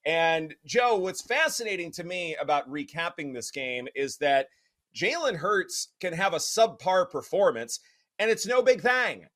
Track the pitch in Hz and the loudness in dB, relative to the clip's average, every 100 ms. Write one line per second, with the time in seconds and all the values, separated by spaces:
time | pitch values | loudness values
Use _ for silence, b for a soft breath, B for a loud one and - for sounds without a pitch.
0 | 147 165 165 160 156 - - 226 247 214 | 0 2 2 2 -4 -12 -2 2 4 2
1 | 185 185 - 262 320 - 220 190 170 160 | 0 -6 -4 0 0 0 -4 -6 -6 -10
2 | 170 180 165 156 175 147 131 147 143 156 | -8 -6 -6 -6 0 0 0 -8 -8 -6
3 | 170 170 143 127 - 139 131 123 127 131 | -6 -6 -10 -8 -8 -8 -6 -6 -6 -4
4 | 139 - 147 139 135 _ _ _ _ 113 | -4 0 2 2 2 _ _ _ _ -4
5 | 190 330 294 170 180 202 170 - - _ | -2 0 -2 -2 0 0 0 -8 -10 _
6 | 180 165 196 160 - - 220 220 185 185 | -6 -2 0 0 -2 4 2 2 2 2
7 | 175 143 - 180 190 120 117 - b b | 2 -4 -2 4 4 2 -8 -10 b b
8 | b - 220 220 202 254 247 240 233 254 | b -2 0 0 2 4 4 4 4 2
9 | 226 107 80 | 0 -4 -14